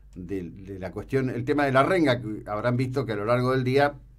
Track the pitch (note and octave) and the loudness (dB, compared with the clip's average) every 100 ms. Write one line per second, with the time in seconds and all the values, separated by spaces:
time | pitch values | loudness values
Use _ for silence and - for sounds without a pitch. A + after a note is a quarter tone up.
0 | - F2 F2 G2 E2 F#2+ F#2 F#2+ F2+ G2 | -20 -14 -8 -6 -6 -12 -14 -10 -8 -8
1 | - C3+ B2+ A#2 A#2+ D3 C#3 C3 D3+ F#3+ | -2 -2 0 -2 -2 0 4 4 4 4
2 | C#3+ B2 A2 G#2 - G#2+ A#2+ B2 B2 C3+ | 4 2 -2 -8 -6 -2 0 0 0 -2
3 | G#2+ G#2 G#2+ B2 B2+ C3 B2+ C3+ C#3+ - | -2 -2 0 2 2 2 2 4 4 0
4 | - | -14